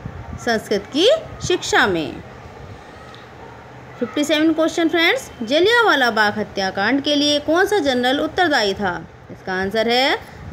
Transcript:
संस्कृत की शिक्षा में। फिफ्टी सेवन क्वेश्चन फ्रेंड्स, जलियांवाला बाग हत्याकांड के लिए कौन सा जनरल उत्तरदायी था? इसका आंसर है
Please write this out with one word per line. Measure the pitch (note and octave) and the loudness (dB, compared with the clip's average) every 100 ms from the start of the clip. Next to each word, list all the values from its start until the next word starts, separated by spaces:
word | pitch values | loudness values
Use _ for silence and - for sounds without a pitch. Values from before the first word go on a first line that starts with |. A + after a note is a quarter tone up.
| - - - - | -12 -12 -12 -6
संस्कृत | B3 A3 - G3+ - | -2 -2 0 -4 -2
की | C#4 G#4 D#5+ - - - | 2 4 4 0 -8 -2
शिक्षा | F4+ - F#4 A#3 | -2 2 2 4
में। | E3+ C#3+ - - - - - - - - - - - - - - - - - - - | 2 -2 -8 -14 -18 -18 -18 -18 -18 -18 -20 -18 -20 -20 -18 -18 -18 -20 -20 -18 -8
फिफ्टी | A#3 D4+ | -4 -2
सेवन | D4 D4+ D#4+ | 0 2 2
क्वेश्चन | D#4+ D#4+ F4 E4 | 2 0 2 0
फ्रेंड्स, | E4+ E4+ C5 - - | 2 2 2 -4 -8
जलियांवाला | A3 D4 F#4+ A#4+ G#4+ D4 B3 | 0 4 6 6 6 4 4
बाग | A3 G#3 G#3 | 4 2 0
हत्याकांड | G3+ - F#3+ F#3+ G#3 C#4 | -4 -4 -4 0 0 0
के | C#4+ | 2
लिए | D4 D4 D4 | 2 2 2
कौन | D4 E4 G4 | 2 2 4
सा | G#4 | 2
जनरल | C#4+ B3 B3 C#4+ | 2 2 2 0
उत्तरदायी | D#4 F#4+ F4 C#4 G#3 | 0 0 2 2 2
था? | F#3+ G3 E3 D#3+ - - | 0 -2 -4 -8 -18 -18
इसका | - - | -14 -6
आंसर | F#3 F#3+ A3 A3+ | -4 -2 0 2
है | A#3+ C#4 A4+ - - - | 2 2 0 -4 -16 -10